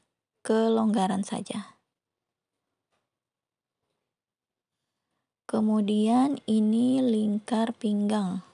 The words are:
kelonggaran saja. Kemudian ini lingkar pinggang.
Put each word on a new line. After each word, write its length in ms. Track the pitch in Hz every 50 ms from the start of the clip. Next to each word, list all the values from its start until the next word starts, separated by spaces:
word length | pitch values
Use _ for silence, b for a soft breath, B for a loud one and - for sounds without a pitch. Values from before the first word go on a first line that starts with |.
| _ _ _ _ _ _ _ _ -
kelonggaran 800 | - 220 220 226 226 226 220 220 220 208 226 190 185 190 196 202
saja. 560 | - 220 - 196 - - 226 202 - - _ _ _ _ _ _ _ _ _ _ _ _ _ _ _ _ _ _ _ _ _ _ _ _ _ _ _ _ _ _ _ _ _ _ _ _ _ _ _ _ _ _ _ _ _ _ _ _ _ _ _ _ _ _ _ _ _ _ _ _ _ _ _ _ _ _ _ _ _ _ _ _ _ _ -
Kemudian 960 | - 220 220 214 214 214 208 202 214 214 214 220 226 254 262 285 277 - -
ini 560 | - 220 220 214 214 214 226 240 254 262 269
lingkar 720 | 262 247 226 214 214 214 202 214 - - 247 220 226 226
pinggang. 720 | 233 - - 214 208 208 208 208 214 214 202 180 185 190 - -